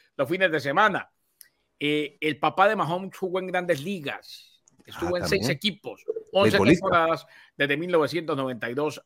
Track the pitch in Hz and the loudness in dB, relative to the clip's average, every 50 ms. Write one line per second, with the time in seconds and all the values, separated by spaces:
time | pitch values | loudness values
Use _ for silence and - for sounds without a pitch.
0 | _ _ _ - 139 123 175 190 190 175 156 147 127 143 139 - 214 208 175 123 | _ _ _ -4 -2 -2 0 0 2 2 0 0 -2 0 2 4 4 4 2 0
1 | 95 _ _ _ _ _ _ _ - _ _ _ _ _ _ - 151 147 147 151 | -6 _ _ _ _ _ _ _ -20 _ _ _ _ _ _ -6 -2 -2 0 0
2 | 151 - _ - 151 156 147 151 - 156 151 185 190 208 214 196 165 147 175 185 | -2 -4 _ -4 -4 -4 -2 0 -2 -2 4 4 4 4 4 0 -2 -2 -2 -4
3 | 196 185 - - 190 185 175 185 185 185 180 180 175 175 165 135 143 190 202 175 | -6 -8 -10 -8 -6 -4 -4 -4 -4 -2 -4 -4 0 0 -2 -2 -2 -6 -8 -6
4 | 139 131 104 101 - - - - - _ _ _ _ _ _ _ - - - - | -6 -8 -10 -10 -14 -18 -20 -20 -20 _ _ _ _ _ _ _ -20 -18 -10 -6
5 | 170 175 180 175 165 - 202 - 110 135 151 - - 214 160 - - 123 98 - | -4 -2 -2 -2 -2 0 -2 0 0 -2 -4 -2 -2 -6 -6 -6 -12 -14 -14 -14
6 | - - - - - - - 190 202 214 190 196 190 123 170 175 190 190 175 170 | -10 -8 -8 -8 -8 -2 2 4 4 4 4 6 6 6 6 4 4 2 2 2
7 | 160 165 160 147 - _ - - - _ _ - 143 139 143 147 170 180 175 160 | 2 2 0 -2 -6 _ -20 -20 -20 _ _ -2 0 0 0 -2 -2 2 2 2
8 | 147 131 147 175 165 151 151 135 135 131 123 110 117 117 120 139 151 151 - - | 2 2 0 -4 -4 -2 -4 -2 -2 -4 -4 -6 -8 -6 -4 -2 -2 -4 -4 -8
9 | _ | _